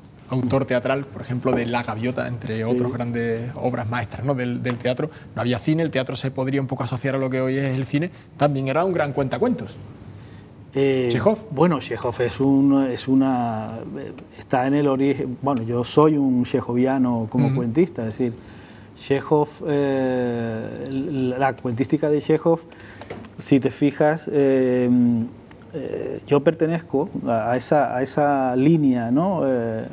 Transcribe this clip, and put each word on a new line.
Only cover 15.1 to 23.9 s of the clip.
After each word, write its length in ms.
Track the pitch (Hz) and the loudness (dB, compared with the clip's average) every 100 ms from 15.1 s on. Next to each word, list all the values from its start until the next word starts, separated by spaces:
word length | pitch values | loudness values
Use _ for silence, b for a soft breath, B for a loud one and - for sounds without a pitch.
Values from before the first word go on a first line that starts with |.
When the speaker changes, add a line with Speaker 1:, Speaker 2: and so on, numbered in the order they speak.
| 123 135 123 | 0 -2 -4
Speaker 2:
bueno, 220 | 131 135 | -2 -2
yo 200 | 113 120 | 0 -2
soy 340 | 117 - 156 151 | 2 6 6 6
un 260 | 135 123 | 2 2
chejoviano 840 | 120 131 120 123 131 135 127 117 110 | 2 0 0 2 2 2 2 0 -2
como 160 | - 143 | 2 2
Speaker 1:
Ujú. 100 | 135 | 2
Speaker 2:
cuentista, 460 | 120 117 180 - | 0 2 2 0
es 60 | 113 | -6
decir, 260 | 107 123 117 B B B B B - | -2 -2 -4 B B B B B -14
Chekhov, 500 | - 139 - 151 147 - 175 | -2 -2 2 2 2 -4 -2
eh, 1200 | 143 139 135 131 127 123 120 117 113 107 117 135 | 0 2 2 0 0 0 -2 -2 -4 -6 -8 -6
l-, 500 | 135 151 139 127 127 | -4 -4 -2 -2 2
la 160 | 135 | 0
cuentística 560 | 117 123 117 139 151 151 | 0 -4 -2 0 2 2
de 100 | 147 | 0
Chekhov, 400 | 143 156 170 165 - B B B B B - - | 2 2 4 2 -2 B B B B B -14 -12
si 200 | - 135 | 2 4
te 120 | 131 | 4
fijas, 580 | - 143 | 2 0